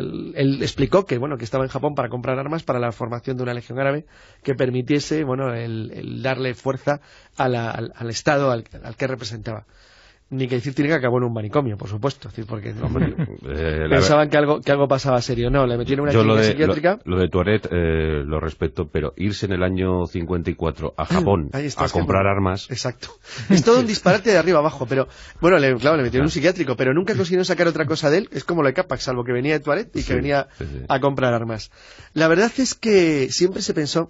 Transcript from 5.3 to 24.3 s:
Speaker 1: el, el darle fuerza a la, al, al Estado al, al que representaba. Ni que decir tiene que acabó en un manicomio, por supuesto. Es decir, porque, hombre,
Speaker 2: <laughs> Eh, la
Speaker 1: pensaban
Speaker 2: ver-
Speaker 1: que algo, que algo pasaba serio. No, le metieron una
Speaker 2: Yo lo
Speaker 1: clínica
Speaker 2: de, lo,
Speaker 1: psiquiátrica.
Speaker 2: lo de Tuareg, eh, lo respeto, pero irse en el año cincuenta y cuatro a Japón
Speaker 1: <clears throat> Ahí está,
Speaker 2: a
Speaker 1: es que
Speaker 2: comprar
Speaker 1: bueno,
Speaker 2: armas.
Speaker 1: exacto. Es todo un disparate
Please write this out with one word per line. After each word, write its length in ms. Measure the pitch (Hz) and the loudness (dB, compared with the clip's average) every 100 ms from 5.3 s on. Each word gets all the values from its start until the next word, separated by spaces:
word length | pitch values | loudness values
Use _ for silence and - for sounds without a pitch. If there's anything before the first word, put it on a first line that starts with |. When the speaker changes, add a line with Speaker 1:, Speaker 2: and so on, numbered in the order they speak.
| 127 135 | -2 -4
Speaker 1:
el, 360 | 117 117 110 107 | -4 -6 -6 -8
el 300 | - - 117 | -10 -10 -6
darle 300 | 127 127 131 | -4 -2 -4
fuerza 460 | 117 135 131 - 147 _ - _ - | -4 -4 -4 -2 -4 _ -20 _ -2
a 100 | 131 | 0
la, 220 | 120 117 | 0 -4
al, 220 | 113 117 - | -6 -10 -10
al 140 | 117 | -8
Estado 400 | 110 - 143 139 | -4 0 2 2
al, 140 | 117 113 - | 0 -6 -16
al 100 | 120 117 | -14 -6
que 100 | 131 | -6
representaba. 580 | 131 101 113 110 107 - _ _ _ - _ - | -6 -10 -10 -10 -10 -12 _ _ _ -20 _ -10
Ni 200 | 131 127 | -4 -2
que 80 | 123 | -2
decir 180 | 143 | -2
tiene 140 | 131 143 | 0 0
que 60 | 160 | 2
acabó 220 | 123 123 | 2 0
en 40 | |
un 100 | 123 | 0
manicomio, 440 | 113 107 147 131 104 | -4 -4 -2 -2 -4
por 120 | - | -6
supuesto. 380 | 104 135 - 110 | -4 -4 -6 -12
Es 80 | |
decir, 140 | - 104 | -12 -10
porque, 240 | 107 110 107 | -10 -10 -6
hombre, 320 | - - 156 | -2 0 -2
Speaker 2:
<laughs> 320 | - 156 50 67 | -2 -6 -6 -8
Eh, 380 | 73 80 78 78 | -4 -2 0 2
la 20 | 139 | 4
Speaker 1:
pensaban 260 | - 147 | 4 4
Speaker 2:
ver- 60 | 151 | 4
Speaker 1:
que 60 | 147 | 2
algo, 240 | 147 151 | 2 2
que 120 | - | 2
algo 160 | 143 139 | 2 2
pasaba 340 | 135 139 123 | 2 2 0
serio. 280 | 120 117 120 | 0 -2 2
No, 180 | 139 127 | 2 2
le 100 | 120 | 0
metieron 240 | 120 135 | -2 0
una 100 | 143 | 2
Speaker 2:
Yo 120 | 117 | 4
lo 100 | 110 | 6
Speaker 1:
clínica 80 | 110 107 135 | 6 4 4
Speaker 2:
de, 80 | 156 | 2
lo, 80 | |
Speaker 1:
psiquiátrica. 240 | 151 170 202 - | 2 0 0 0
Speaker 2:
lo 80 | 92 | 0
de 80 | 90 | 2
Tuareg, 320 | 92 90 107 - | 2 2 2 0
eh, 540 | 87 82 80 78 76 71 | 0 2 2 0 -2 -2
lo 140 | 78 | -4
respeto, 480 | 80 - 82 - 76 | -4 -4 -4 -4 -4
pero 200 | 80 76 - | -2 -4 -4
irse 300 | 95 101 104 | -4 -2 -2
en 60 | |
el 100 | 90 | 0
año 420 | 92 92 92 90 85 | 0 0 0 0 -2
cincuenta 440 | 92 82 87 85 | -4 -4 -4 -4
y 60 | 85 | -2
cuatro 380 | 82 76 73 - | -4 -4 -6 -6
a 80 | |
Japón 460 | 80 180 160 95 71 | -2 2 2 2 0
Speaker 1:
<clears throat> 20 | |
Ahí 140 | 135 147 | -4 -6
está, 180 | - | -2
Speaker 2:
a 20 | 85 | -2
Speaker 1:
es 60 | |
que 60 | 90 | 0
Speaker 2:
comprar 240 | 87 95 | 2 2
Speaker 1:
bueno, 140 | 98 98 | 2 2
Speaker 2:
armas. 280 | 95 98 - | 0 -2 -8
Speaker 1:
exacto. 360 | 113 127 - - - - - 113 | -8 -8 -8 -16 -20 -18 -6 2
Es 120 | 190 | 4
todo 160 | 226 240 | 6 4
un 80 | 233 | 4
disparate 460 | 202 185 202 226 | 0 2 2 4